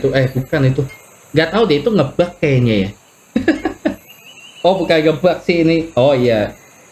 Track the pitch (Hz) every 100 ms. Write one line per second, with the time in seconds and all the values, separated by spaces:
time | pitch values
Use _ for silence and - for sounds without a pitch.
0 | 135 131 127 127 135 151 131 135 135 -
1 | - - - 147 160 202 208 143 233 202
2 | 135 - 175 - 151 131 120 104 95 -
3 | _ _ _ - 285 302 349 - 311 -
4 | - - - - - - 175 190 165 160
5 | 156 156 180 - - 170 165 165 160 123
6 | 139 131 123 110 101 - - - -